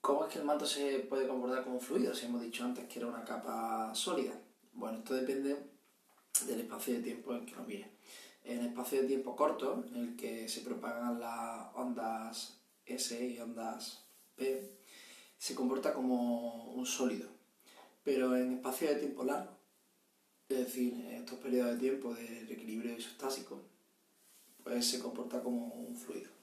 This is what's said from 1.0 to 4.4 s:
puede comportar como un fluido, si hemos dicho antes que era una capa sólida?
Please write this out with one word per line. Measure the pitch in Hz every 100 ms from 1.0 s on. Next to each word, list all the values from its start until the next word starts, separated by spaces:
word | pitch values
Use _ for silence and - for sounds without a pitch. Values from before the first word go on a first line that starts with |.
puede | 113 135 131
comportar | 127 123 127
como | 127 127
un |
fluido, | - 147 123
si | 123
hemos | 123 120
dicho | 117 -
antes | 123 123 -
que | -
era | 120
una | 113
capa | 113 - - 110 113 113 113
sólida? | 110 190 170 - -